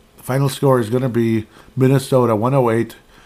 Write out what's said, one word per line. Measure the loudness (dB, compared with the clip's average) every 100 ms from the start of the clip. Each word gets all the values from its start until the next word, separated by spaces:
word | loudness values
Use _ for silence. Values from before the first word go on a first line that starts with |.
| _ -16
the |
final | -6 -2 -2
score | 0 0 2
is | 0
gonna | -2 -2
be | -2 0 -2 -4 -14 -12
Minnesota | 0 2 2 0 0 2 0
one | 0
oh | 0 0
eight | 0 -2 -8 _ -20